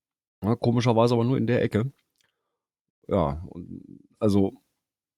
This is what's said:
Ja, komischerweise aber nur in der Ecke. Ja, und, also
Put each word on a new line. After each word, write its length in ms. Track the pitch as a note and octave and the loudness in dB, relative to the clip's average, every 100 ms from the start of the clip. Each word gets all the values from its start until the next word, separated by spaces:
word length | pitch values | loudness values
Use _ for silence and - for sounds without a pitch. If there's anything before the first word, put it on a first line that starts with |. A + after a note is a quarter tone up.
| _ _ _ _ | _ _ _ _
Ja, 100 | G2 A#2 | -4 -2
komischerweise 580 | A#2+ A#2+ B2 A2 A#2+ | 0 0 2 4 2
aber 100 | A#2+ | 2
nur 140 | A#2 C3 | 0 0
in 80 | A2+ | 0
der 160 | A#2+ | 0
Ecke. 280 | A2 G#2 C3+ - _ _ _ _ _ _ _ _ _ _ - | 0 0 -2 -6 _ _ _ _ _ _ _ _ _ _ -4
Ja, 340 | G2 D2+ D2 F#2 | 0 0 -4 -12
und, 340 | - - F#2 - - _ - | -16 -16 -16 -18 -20 _ -4
also 320 | A2 G2+ G2 - _ _ _ _ _ | 0 2 2 -2 _ _ _ _ _